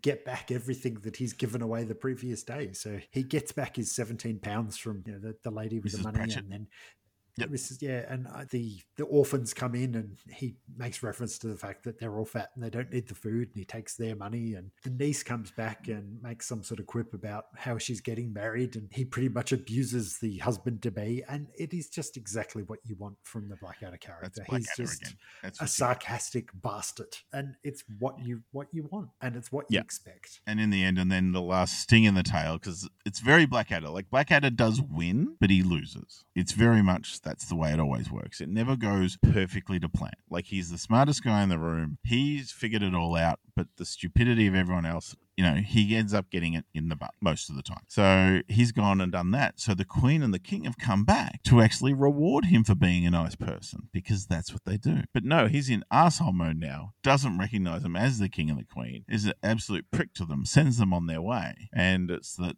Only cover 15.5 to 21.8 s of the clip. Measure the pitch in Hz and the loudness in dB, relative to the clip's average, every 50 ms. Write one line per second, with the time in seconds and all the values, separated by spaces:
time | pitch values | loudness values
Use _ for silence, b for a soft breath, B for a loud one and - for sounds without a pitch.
15.5 | - - 110 110 107 - - 117 110 107 101 101 107 120 123 120 117 117 - - | -8 -8 -6 -6 -8 -8 -10 -10 -10 -10 -10 -12 -14 -14 -12 -12 -12 -12 -10 -10
16.5 | 127 110 98 - 113 98 98 - - 120 113 - - 95 107 104 104 110 - _ | -10 -10 -8 -10 -10 -10 -10 -6 -6 -6 -6 -6 -8 -12 -10 -10 -10 -10 -12 _
17.5 | - - - 127 120 110 - - 120 92 - 123 113 113 120 113 107 101 104 113 | -18 -12 -8 -8 -6 -6 -6 -6 -8 -8 -8 -8 -8 -6 -6 -8 -8 -6 -6 -4
18.5 | 110 120 127 120 - 110 107 98 - 135 127 127 - 123 131 131 107 120 113 - | -4 -4 -4 -4 -6 -10 -12 -10 -8 -8 -8 -6 -4 -2 -2 -2 -2 -4 -2 -2
19.5 | 135 110 - - 110 135 131 113 123 123 107 95 - - 117 110 98 92 - 123 | -2 -4 -4 -4 -4 -2 -2 -2 -2 -4 -6 -6 -8 -8 -8 -8 -6 -4 -4 -4
20.5 | 113 95 - 127 117 101 - 117 92 107 104 110 120 127 - - 139 147 147 - | -4 -4 -6 -8 -6 -6 -6 -6 -6 -6 -6 -4 -6 -6 -6 -8 -10 -10 -12 -12
21.5 | - - 160 151 185 175 | -12 -12 -10 -8 -8 -10